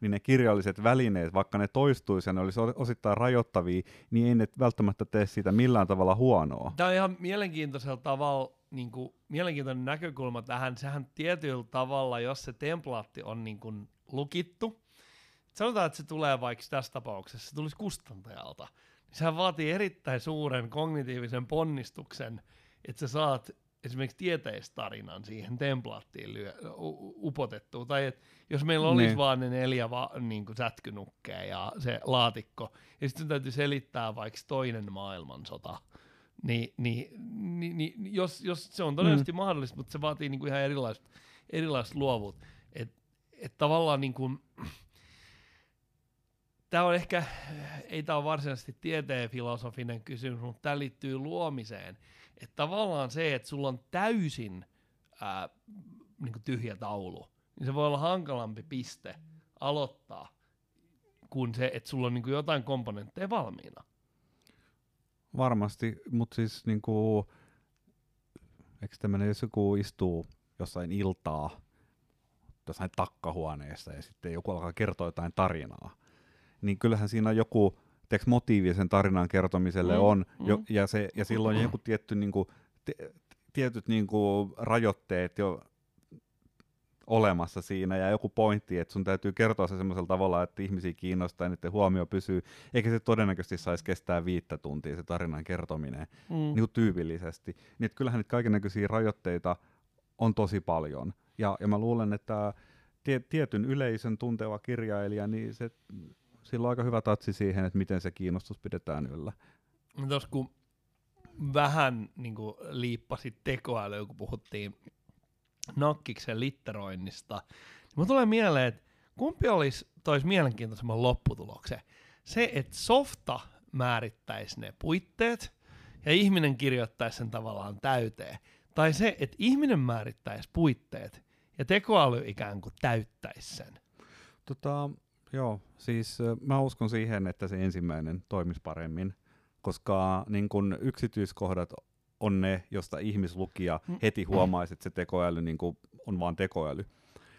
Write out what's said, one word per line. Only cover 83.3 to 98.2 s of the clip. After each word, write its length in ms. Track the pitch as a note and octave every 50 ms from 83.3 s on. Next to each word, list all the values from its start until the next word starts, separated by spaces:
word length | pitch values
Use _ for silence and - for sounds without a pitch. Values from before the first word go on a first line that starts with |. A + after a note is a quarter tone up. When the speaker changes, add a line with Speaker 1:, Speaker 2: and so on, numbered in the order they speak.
| - _ _ _ _
Speaker 1:
tietyt 340 | C#3+ C3 B2+ A#2+ A2+ - -
niinku 640 | A2+ A2 G#2 F#2+ G#2+ G#2+ G#2 G2+ G2 G2+ G2+ F#2+ - -
rajoitteet 800 | A#2 A2 A2+ A#2+ A2+ G#2+ F#2+ - _ - F#2+ F2+ F2+ F2 - -
jo 240 | G2+ F#2+ E2+ A1+ - _ _ _ _ _ _ _ _ _ - - _ _ _ _ _ _ _ _ _ _ _ _ _ _ _ _ _ -
olemassa 540 | A2+ A2+ A2 G2+ F#2 E2+ E2+ E2+ - F#2+
siinä 360 | F2 - G2+ F#2 F#2 F#2 F#2+ F#2+
ja 120 | F#2+ F#2+
joku 200 | G#2 A2 - G#2
pointti, 500 | - - A2 G#2+ G#2 G#2 - - F2+ F2
että 140 | E2 - -
sun 100 | G2+ F#2
täytyy 280 | F#2+ F#2+ F#2 - G2+
kertoa 360 | F2+ - A2+ A2+ A2 - F#2+ F2
se 100 | G2 F#2
semmoisella 300 | F#2+ F#2+ F2+ F#2 F2 E2+
tavalla, 360 | F#2 F#2 F#2+ F#2 F2 F2 F2+
että 200 | - - - G2
ihmisiä 300 | F#2 F#2+ F2+ F2 F2+ E2
kiinnostaa 520 | - - F#2 F#2 F2+ F2+ F2+ - - F2
ja 40 | F2+
niiden 220 | F2+ - - -
huomio 340 | F#2 G#2 G2+ F#2 F#2 F#2 E2+
pysyy, 360 | - - F#2+ - - F#2+ F2+ - - - - - - -
eikä 160 | A#2+ G#2+ A2+
se 100 | A#2 A2+
todennäköisesti 580 | - - A2+ A2 G#2+ G2 F#2 E2+ F2+ - F#2 E2
saisi 260 | - F#2 F2 E2+ -
kestää 420 | - F#2 - - - F2 F2 E2+
viittä 320 | F2+ F2+ E2+ - _ D#2 D2+
tuntia 380 | - D2 C#2+ D2+ - D2 D2
se 80 | F2 D#2
tarinan 400 | - F2 E2+ F2 E2 D#2 D2+ D#2+
kertominen 640 | - F2+ E2+ E2 - D#2 D#2 D2+ C2+ B1 C#2+ D#2 - _ - - -
Speaker 2:
Mm. 60 | E3+
Speaker 1:
niinku 320 | D#3+ D3+ D3+ D3 A2 A2+ A2
tyypillisesti. 880 | - A#2 A2+ G#2+ F2 F2+ E2 E2 E2 E2+ F2 E2 E2 - _ - E2+ - - - _ -
Niin 60 | A#2+
et 80 | A2 -
kyllähän 240 | - C3+ B2 A#2
nyt 100 | A#2